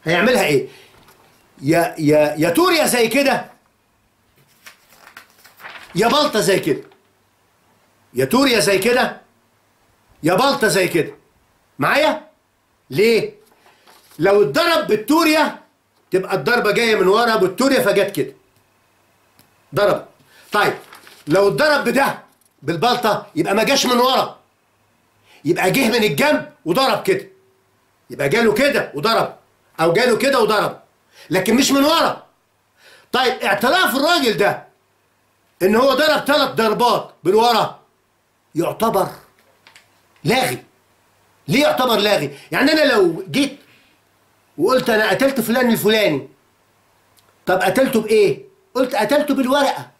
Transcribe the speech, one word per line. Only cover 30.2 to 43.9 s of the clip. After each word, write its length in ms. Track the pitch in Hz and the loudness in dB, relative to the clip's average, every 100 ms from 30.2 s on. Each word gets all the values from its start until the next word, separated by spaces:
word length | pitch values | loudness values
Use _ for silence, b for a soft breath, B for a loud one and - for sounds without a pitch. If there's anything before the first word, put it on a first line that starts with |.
| 269 262 | 0 0
وضرب، 420 | 214 214 156 - _ _ _ B B | 0 0 -2 -8 _ _ _ B B
لكن 240 | 170 196 | -2 0
مش 160 | 240 269 | 2 2
من 140 | 277 | 2
ورا. 420 | 285 320 - - - _ _ _ _ b b b b | 2 2 -2 -6 -16 _ _ _ _ b b b b
طيب 200 | 240 254 - | -2 -2 -2
اعتراف 540 | 233 190 247 349 - 247 | -4 -2 0 0 0 0
الراجل 400 | 302 339 254 196 | 0 2 0 0
ده 300 | 196 - - _ _ _ _ _ _ _ _ _ | 0 -2 -12 _ _ _ _ _ _ _ _ _
ان 140 | 180 220 | 0 2
هو 180 | 262 | 2
ضرب 300 | 262 311 302 | 2 0 0
ثلاث 260 | 208 294 269 | 0 0 0
ضربات 640 | - 220 180 233 196 - _ | -2 -2 0 0 0 -4 _
من 100 | 160 | 0
ورا 460 | 214 240 220 202 - _ _ _ _ _ _ _ | 2 2 0 -2 -8 _ _ _ _ _ _ _
يعتبر 540 | 147 170 - 220 190 147 - - _ _ _ _ - _ _ _ _ | -6 -6 -2 -2 0 -4 -8 -20 _ _ _ _ -20 _ _ _ _
لاغي. 400 | 139 254 - 131 - _ _ _ _ _ _ _ - | -2 0 -2 -6 -14 _ _ _ _ _ _ _ -2
ليه 140 | 208 | 0
يعتبر 340 | 294 - 254 214 | 2 0 0 0
لاغي؟ 420 | 208 196 143 B B | 2 0 -2 B B
يعني 200 | 170 269 | 0 2
انا 200 | 311 277 | 2 2
لو 320 | 226 180 165 190 | 2 2 0 -6
جيت 300 | 180 285 - b b b | -4 -4 -6 b b b